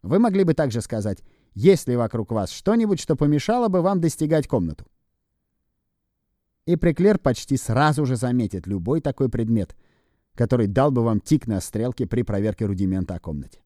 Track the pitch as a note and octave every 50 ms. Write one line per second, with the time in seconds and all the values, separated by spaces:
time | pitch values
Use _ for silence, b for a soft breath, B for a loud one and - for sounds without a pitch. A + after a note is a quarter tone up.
0 | - F#2 B2 - A#3 A#3 F#3 G3 F#3+ E3 D3+ - D#3 C3 G#2+ A#2+ A2 - - A2
1 | G2+ G#2+ F#2+ - - - _ _ _ _ _ G2 G#2+ F3+ G3 D#3 - - B2 A#2+
2 | A#2 G#2+ - A2+ G#2 - A#2 A2 G2 F2+ - - - G3 A3 A#3 A3+ G#3 G3 D#3
3 | - - D#3 B2+ D3+ D3 D3+ D3 - - A3+ B3 A#3+ A3 F#3 F#3 E3 F#3+ G3+ F3+
4 | E3 D#3+ - - D#3+ D3+ E3 D#3 C#3+ - - A#2 F2 E2 D2+ - - _ _ _
5 | _ _ _ _ _ _ _ _ _ _ _ _ _ _ _ _ _ _ _ _
6 | _ _ _ _ _ _ _ _ _ _ _ _ _ - F3 E3 - F3 D3+ -
7 | F3+ G3+ G#3+ - _ C3+ A#2+ - - - C#3 B2+ - - A2+ B2 D3 D3+ D3 C#3
8 | D3+ B2+ C3 A2+ B2 B2 B2 B2 A#2 G2 - F#2 D#2+ F#2+ G2+ G2 E2 A2 C#3 D#3+
9 | - C#3+ C3 - C#3 B2 - A#2 A#2 A2 A#2 A2 F#2 - - - _ _ _ _
10 | _ _ _ _ _ _ _ - - - C3 A#2+ A2 G2 G2 C3 C3 D3+ C3+ B2
11 | A#2 A#2 A2 G#2 - - D#3+ C#3 - A#2 G#2+ F#2 - - - G#2+ A2+ B2 B2+ -
12 | A#2+ - - A#2+ G#2+ - G2+ G2 G2+ G#2+ G2+ - A2+ G2+ G2+ F2+ G2+ F#2 F#2+ F#2+
13 | F2+ - F2+ E2+ - E2 D#2 D2 C2 - - - _